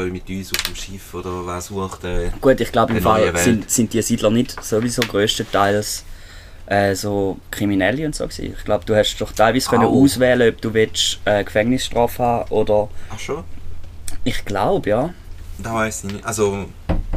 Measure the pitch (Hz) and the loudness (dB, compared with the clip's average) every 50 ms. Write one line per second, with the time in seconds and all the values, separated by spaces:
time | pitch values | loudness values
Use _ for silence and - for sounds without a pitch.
0 | 92 92 90 90 - - 95 95 95 - - - - - 87 - - 92 95 98 | -2 -4 -6 -6 -8 -8 -8 -8 -6 -6 -6 -6 -4 -6 -8 -10 -10 -10 -12 -14
1 | - - - 87 90 92 90 90 90 90 90 90 90 - 104 98 95 92 - - | -14 -12 -12 -10 -8 -6 -6 -6 -6 -6 -8 -8 -8 -8 -6 -6 -6 -6 -6 -8
2 | - 90 90 87 87 87 - - - 135 131 - 117 - - 117 113 - 117 110 | -6 -4 -2 -2 0 -2 -2 2 4 4 4 4 2 0 2 2 2 2 2 2
3 | 90 113 110 110 107 87 85 85 - 123 113 107 95 - - - 113 104 - 113 | 2 4 4 4 4 2 2 2 4 4 4 2 2 0 0 0 2 2 0 0
4 | 104 - 117 113 - 107 107 117 123 - - - - - 113 107 120 123 120 - | 0 0 0 2 2 2 4 2 2 0 -4 -10 -6 -2 -2 0 0 0 0 0
5 | 113 - - 98 101 110 - - 113 - - 95 101 101 101 104 104 - - - | -2 0 2 2 2 2 0 -2 -4 0 2 2 4 4 2 2 0 -2 -6 -8
6 | - - - - - - - - - - - - - - 98 101 101 98 98 92 | -10 -12 -14 -16 -16 -16 -18 -18 -18 -18 -18 -14 -6 0 2 2 4 2 2 0
7 | - 104 101 101 98 95 90 - - - - - 104 101 101 95 92 95 117 143 | -2 -2 0 0 0 0 -2 -4 -10 -10 -6 -2 0 2 2 4 2 2 2 0
8 | 160 151 147 - - - - - - 107 98 - - - 104 104 - - 107 107 | -2 -4 -4 -4 -6 -8 -6 -8 -8 -8 -10 -8 -4 -2 -2 0 0 2 2 4
9 | 104 - - - 110 - - - 107 113 117 131 135 - 123 117 117 110 - 123 | 4 2 0 -4 -6 -4 0 2 4 4 4 2 2 2 2 4 4 6 6 8
10 | 135 143 - 120 127 127 127 123 120 113 - - - 117 107 110 110 110 - - | 6 6 6 4 4 4 6 6 4 4 2 0 -2 -2 2 2 2 2 2 -2
11 | - - - - - 101 104 101 98 - - 107 107 120 127 127 - - - 113 | -2 -2 -2 -2 0 2 2 2 2 0 2 2 4 4 2 0 0 -2 0 2
12 | 120 117 - - 127 120 117 113 - - - 104 110 110 107 104 104 107 - - | 2 2 0 0 0 0 0 0 -2 0 0 0 2 4 2 2 2 0 -4 -6
13 | - - - 104 - - 131 156 175 - - - - - - - - - - - | -6 -6 -8 -8 -6 -6 -6 -6 -6 -8 -8 -8 -6 -6 -6 -6 -6 -8 -10 -8
14 | - - - - - 131 - - - - 104 95 101 143 196 175 - - 104 113 | -4 -2 0 0 0 0 0 0 -2 -2 0 0 2 2 2 2 2 2 2 2
15 | 135 170 175 - - - - - - - - - 101 113 113 113 110 110 104 - | 0 -2 -4 -8 -14 -14 -14 -12 -12 -12 -10 -8 -6 -4 -2 -2 -2 -2 -2 -4
16 | - 98 101 104 - 113 110 107 107 101 98 101 92 - - - - - - - | -6 -8 -8 -8 -6 -6 -2 0 2 2 2 0 -6 -8 -12 -8 -4 -2 0 0
17 | - - - | 0 0 -2